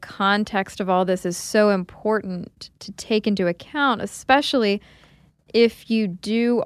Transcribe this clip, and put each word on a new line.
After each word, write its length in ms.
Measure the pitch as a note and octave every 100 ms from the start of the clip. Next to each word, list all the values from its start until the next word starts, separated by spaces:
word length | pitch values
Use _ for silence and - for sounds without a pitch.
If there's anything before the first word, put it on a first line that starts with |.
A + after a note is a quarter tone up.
context 760 | - - G3 G3+ G#3+ G3+ F#3+ -
of 80 | F#3+
all 140 | F#3
this 200 | F#3 F#3 F3+
is 100 | F3
so 340 | - A3 G#3
important 1000 | G3 F3+ - G#3+ A3 F#3 F3+ - _ - _
to 120 | -
take 340 | - - G#3+ G#3+
into 200 | G3 F3+
account, 520 | F3 - D4+ C#4+ A3+
especially 760 | G3+ - - C4+ C#4+ C#4 G#3+ G3+ - - - _ _ _ _
if 380 | A3 A#3 - -
you 160 | A3+ G#3
do 560 | F3 G#3 A3+ A#3 A#3+